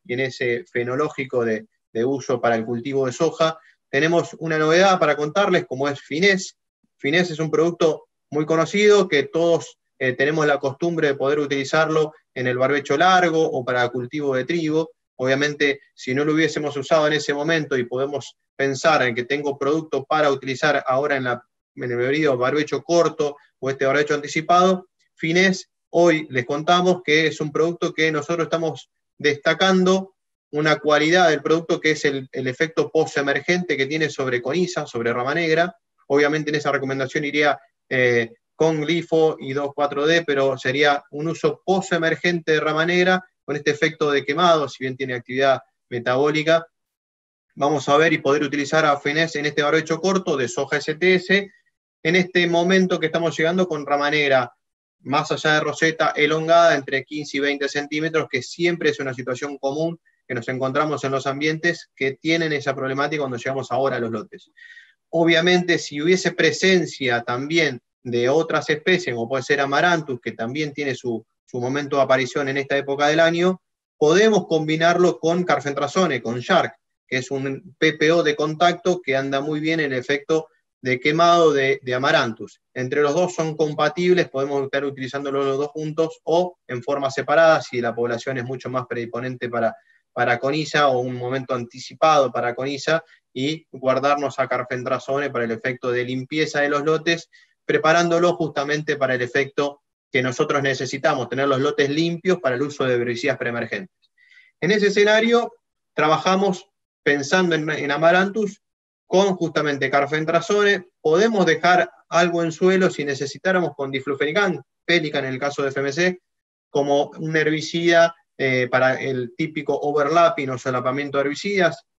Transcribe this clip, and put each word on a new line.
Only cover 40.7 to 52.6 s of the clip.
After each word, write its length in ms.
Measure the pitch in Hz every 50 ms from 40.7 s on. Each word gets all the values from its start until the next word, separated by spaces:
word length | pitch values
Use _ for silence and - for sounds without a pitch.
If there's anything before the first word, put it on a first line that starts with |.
| 127 143 147 147 143 139 - _
un 160 | - 147 151
uso 340 | 165 160 160 - 156 143 - _
post-emergente 880 | - 185 190 185 - 180 165 165 160 160 156 - 180 175 170 160 - 156
de 80 | 151
rama 260 | 147 156 151 156 160
negra, 380 | 170 175 180 180 180 185 185 - - _ _ _
con 120 | - 139
este 160 | 151 - 156 143
efecto 400 | - - 160 160 - 156 147 143
de 120 | 139 135
quemado, 440 | - 143 160 180 175 165 160 143 131
si 160 | - - 131
bien 120 | 131 127
tiene 160 | 127 135 131 127
actividad 480 | 120 117 - 123 131 135 135 131 123 - _ _ _ _ _
metabólica. 760 | 120 120 120 123 123 131 143 151 147 156 151 160 160 165 165 - _ _ _ _ _ _ _ _ _ _ _ _ _ _ _ _ _
Vamos 320 | - 135 147 156 143 135 -
a 80 | 143 147
ver 140 | 160 170 156
y 60 | 151
poder 240 | 151 139 139 147 147
utilizar 440 | 139 135 143 143 139 160 156 156
a 100 | 151 143
Finés 400 | 135 - 147 147 156 165 160 160
en 100 | 147 147
este 160 | 147 147 151 147
barbecho 380 | 147 151 160 156 156 160 160
corto 360 | 165 185 190 190 185 - 156
de 120 | 135 127 123
soja 300 | - - 139 135 151 143
S 160 | 139 - 151
T 200 | 156 175 185 185
S, 360 | 180 180 - 185 202 202 196 - _ _ _ _ _ _ _ _ _ -
en 140 | 160 170
este 300 | 185 180 180 - 180 175 175
momento 500 | 170 170